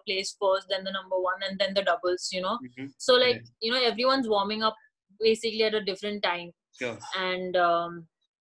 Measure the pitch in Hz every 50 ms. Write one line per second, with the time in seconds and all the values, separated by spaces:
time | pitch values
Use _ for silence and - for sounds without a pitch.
0 | - 208 190 190 196 - - - 208 190 190 190 - - 196 190 190 190 196 190
1 | 185 185 185 185 185 180 185 190 196 190 196 196 196 190 196 202 190 180 170 -
2 | - 180 180 180 - - 185 185 180 190 226 247 262 - - 127 135 139 - -
3 | - - 254 247 247 - 240 120 117 - _ _ 220 226 247 262 247 233 208 214
4 | 247 262 269 269 247 214 214 202 196 202 214 220 220 220 220 - _ _ _ _
5 | _ _ 190 - 220 220 220 220 - 226 214 220 220 214 214 214 196 196 185 -
6 | 208 208 208 202 202 185 175 175 175 170 - _ _ _ _ - 127 120 113 -
7 | - - - 190 185 185 185 185 185 180 180 180 175 170 170 170 170 170 170 170
8 | 165 - _ _ _ _ _ _